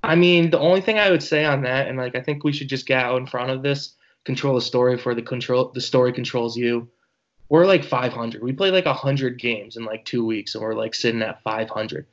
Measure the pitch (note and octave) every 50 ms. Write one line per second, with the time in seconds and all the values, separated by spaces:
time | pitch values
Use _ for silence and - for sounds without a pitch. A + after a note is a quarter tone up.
0 | - - D#3+ E3+ F3 F3 F3 E3+ E3+ E3 E3 C#3 D3 D#3+ F#3 F#3+ F#3+ - G#3+ G#3+
1 | G#3 G3 F3+ D3+ C#3+ - D#3+ D3 D#3 D3+ C#3 C#3 C#3 B2 B2+ C3+ C#3 - B2+ C3
2 | B2+ B2 - B2+ C3 - D3 C#3+ D3 D3+ C#3+ D3 C#3 C3+ C3+ B2 - - C3 C3
3 | B2+ A#2+ B2+ B2+ C3 B2+ - B2 B2 C3 C3 C3 C3+ C#3+ C#3 C#3+ - - _ _
4 | _ _ _ _ _ - - - - C#3 C3 B2 A2+ - - B2 B2 B2+ B2 A#2+
5 | - B2+ A#2+ A#2 A2+ - C3 B2 A#2+ - B2 B2+ B2+ - - C3 - - - B2+
6 | B2+ B2 B2 - B2 - - B2 A#2 A#2 A#2 A#2+ A#2+ A#2+ A#2+ A#2+ A#2+ A#2+ _ _
7 | _ _ _ _ _ _ _ _ - - D3 E3 F3 G3 F#3+ D3+ D3 - C3+ B2
8 | B2+ B2 - A#2 A#2 A#2 A2+ G#2 A2+ B2 C3+ C#3+ G3 F#3+ F#3 F#3 F3+ D#3 B2+ -
9 | - C#3 C#3 C#3 C3+ B2 B2 B2 A#2+ A#2+ A#2 G#2 G2+ G#2+ - A#2 A2+ G#2+ A2 A2+
10 | _ - - A#2+ A#2 A2 A2 G#2 G#2 - - A2+ A2 A2+ A2 G#2+ A2 A#2 - -
11 | - A#2+ A2+ A2+ A2 A2 G#2+ - _ A2 A2 A2 A2+ A2 - G#2+ A2 A2 - -
12 | - _